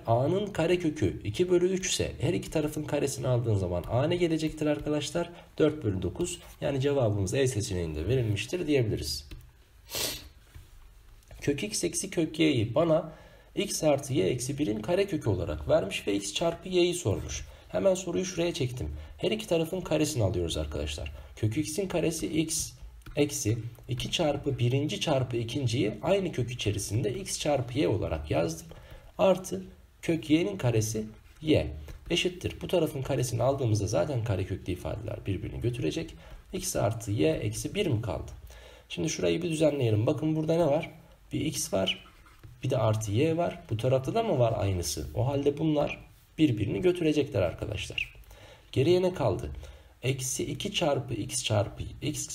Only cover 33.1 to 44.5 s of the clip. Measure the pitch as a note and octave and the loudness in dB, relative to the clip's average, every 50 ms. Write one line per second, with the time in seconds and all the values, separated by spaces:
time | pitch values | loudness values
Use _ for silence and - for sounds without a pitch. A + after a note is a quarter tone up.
33.1 | C#3 C3 B2 - A#2 A2+ A#2 C3+ C#3+ C#3+ B2+ A2 G#2 G2 F#2+ F#2 B2 E3 E3+ D#3 | 0 0 0 0 0 2 2 2 2 2 2 2 2 2 2 2 2 0 0 0
34.1 | C3+ A#2 G#2+ - F#2+ G2+ F#2+ - F#2+ - - F#2 E2+ - - - - - - - | 0 -2 0 0 0 0 -2 -4 -6 -6 -4 -4 -6 -4 -4 -6 -6 -6 -6 -8
35.1 | - - - G2+ F#2 - - - C2+ C2+ - B2 - - - - D#3 E3 E3 - | -8 -6 -4 -4 -4 -4 -4 -6 -6 -2 -2 -2 -2 -2 -2 -2 -2 -4 -6 -8
36.1 | - - - - - - - - G3 F3+ F#3 - - C#3 A#2 G#2+ A2 - - G2+ | -12 -16 -18 -18 -18 -18 -14 -10 -8 -6 -4 -4 -2 0 0 0 0 -2 -4 -2
37.1 | G#2+ C#3 D3+ D#3 D3 - A#2 G#2+ A2 - - C#3+ - G3+ G3+ D#3 A#2 A2 - F2+ | 0 2 2 2 2 0 -2 -4 -4 -4 -6 -4 -2 -2 0 0 0 0 0 -2
38.1 | D2+ - - - - - - - - - - - - - - - - F3 E3 D#3 | -4 -6 -6 -10 -14 -16 -18 -18 -18 -20 -20 -20 -20 -20 -16 -10 -6 -4 -2 -2
39.1 | - F3+ F3+ E3+ E3+ E3 F3+ E3+ D#3 D3+ D#3+ D3 C#3+ C#3 A#2+ A2+ G#2 G#2 A#2+ D3+ | -2 0 2 2 2 2 0 0 2 4 4 4 4 4 4 4 4 4 4 2
40.1 | D3+ - D#3 D#3 D#3 D#3 D#3 E3 E3 E3+ E3+ C#3 C#3+ E3 D#3+ - - - - - | 2 2 2 0 0 2 2 2 4 4 4 4 2 2 0 -4 -10 -18 -20 -20
41.1 | - - - - B2+ B2 C3 D#3 - - - - G3 - - - - - - - | -20 -20 -10 -6 -4 -2 -2 -2 -2 -2 -2 0 0 0 2 0 0 -2 -8 -18
42.1 | - - - - - - - - - - - B2+ C3+ A2+ A2 A2 G#2+ G#2+ G#2+ G2+ | -20 -20 -20 -20 -20 -20 -20 -20 -10 -6 -2 0 0 2 4 2 2 2 0 0
43.1 | G2+ B2 D#3 E3 D#3+ E3+ E3+ F#3 - - - - A#2 A2 C3+ C3 C3 C3 C3+ E3 | 2 2 4 4 2 2 0 0 -2 -6 -6 -6 -4 0 2 2 2 2 2 0
44.1 | F#3+ A3+ A3+ G#3+ D#3+ B2+ A#2+ A2+ | 0 0 2 2 4 4 4 4